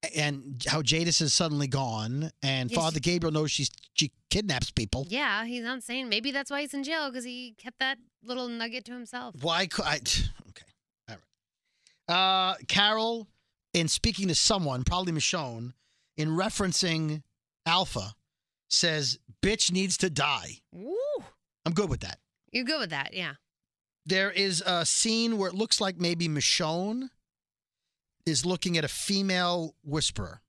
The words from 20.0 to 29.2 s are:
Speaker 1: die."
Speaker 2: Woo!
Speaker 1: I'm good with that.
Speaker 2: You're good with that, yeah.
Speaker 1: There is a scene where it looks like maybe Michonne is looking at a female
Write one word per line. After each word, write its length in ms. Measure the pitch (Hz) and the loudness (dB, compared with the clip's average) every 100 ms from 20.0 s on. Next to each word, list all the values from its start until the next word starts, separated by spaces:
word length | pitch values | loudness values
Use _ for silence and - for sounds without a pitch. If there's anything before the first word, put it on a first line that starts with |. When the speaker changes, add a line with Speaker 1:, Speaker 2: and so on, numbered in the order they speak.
| 185 | 0
Speaker 1:
die." 500 | 143 151 135 - - _ | 2 0 0 -4 -16 _
Speaker 2:
Woo! 220 | 175 220 403 554 571 233 _ _ _ | -14 -6 -4 -2 -4 -8 _ _ _
Speaker 1:
I'm 80 | - | -2
good 160 | 165 202 | 0 0
with 120 | - | -2
that. 180 | 87 - _ _ _ | -4 -12 _ _ _
Speaker 2:
You're 120 | 240 | -4
good 160 | 247 311 | -2 -2
with 100 | 208 | -2
that, 240 | 151 135 | -4 -6
yeah. 220 | - 170 139 _ _ _ _ _ _ | -6 -8 -8 _ _ _ _ _ _
Speaker 1:
There 260 | - 185 196 | -2 0 2
is 300 | 180 196 170 190 | 2 0 0 0
a 180 | 175 | 2
scene 540 | 160 - 233 226 233 226 | 2 2 2 2 2 0
where 100 | 190 | 0
it 60 | |
looks 260 | 185 226 - | 0 0 2
like 180 | 196 175 | 0 0
maybe 300 | 175 170 170 | -2 0 0
Michonne 800 | 151 - - 160 165 196 233 262 _ _ _ _ _ _ _ _ _ _ _ - | 0 2 2 0 -2 -4 -6 -8 _ _ _ _ _ _ _ _ _ _ _ -2
is 180 | 147 | 0
looking 320 | 160 180 180 170 | 2 0 2 0
at 80 | |
a 40 | 147 | 0
female 840 | - - 196 | -4 -2 0